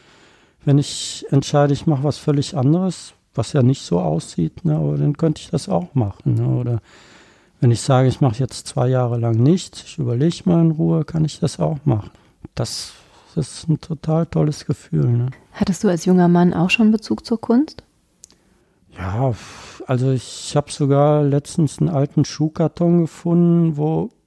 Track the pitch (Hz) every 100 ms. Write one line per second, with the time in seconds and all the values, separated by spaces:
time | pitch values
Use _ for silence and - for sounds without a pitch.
0 | _ _ _ _ _ _ 147 143 - -
1 | - - - 139 - 147 143 139 - 135
2 | 143 - - 143 - 156 131 170 190 -
3 | - _ _ - 117 139 123 139 - 175
4 | 170 160 - - 160 - 160 156 151 147
5 | 147 147 160 - - 151 - 180 180 131
6 | 104 - 135 117 123 127 123 117 _ -
7 | - - _ _ _ - 123 117 - 131
8 | 131 - 139 107 127 - - 135 127 127
9 | 120 117 117 113 131 185 - - - -
10 | 120 120 165 - 180 170 165 156 165 165
11 | 151 160 156 - 139 - 156 151 143 110
12 | - _ _ _ - - 117 - - -
13 | _ _ _ 160 139 - 165 156 - 156
14 | 160 160 165 160 151 147 - - - 160
15 | 131 120 123 - _ - 202 175 208 170
16 | 185 185 175 175 180 175 185 - 214 220
17 | - 220 - 226 - 240 311 - _ _
18 | _ _ - _ _ _ _ _ _ -
19 | 92 107 131 107 - - - - - 123
20 | 131 127 - - - 147 - - 139 139
21 | 147 151 143 143 - - 147 - 151 143
22 | 143 - 139 - 156 - 156 - 170 175
23 | 160 - 175 170 170 170 165 143 151 160
24 | 208 _